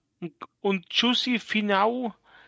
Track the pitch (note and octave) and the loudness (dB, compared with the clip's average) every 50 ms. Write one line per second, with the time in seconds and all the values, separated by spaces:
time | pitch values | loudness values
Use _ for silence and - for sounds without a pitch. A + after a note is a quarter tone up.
0 | _ _ _ _ F3+ E3 - _ - - _ _ - G3+ G3 F#3 - _ - - | _ _ _ _ -12 -12 -10 _ -16 -18 _ _ -2 -2 -2 -2 -4 _ 0 2
1 | A#3 A#3+ B3 A#3+ - B3 B3 G#3+ - - - G#3+ G#3 G#3 G3 F#3+ G#3 A3+ A#3+ B3+ | 2 2 2 2 0 0 0 -2 -2 -2 -2 -2 0 2 2 2 2 2 0 -2
2 | B3+ A3 - - _ _ - - - | -4 -6 -8 -10 _ _ -20 -20 -20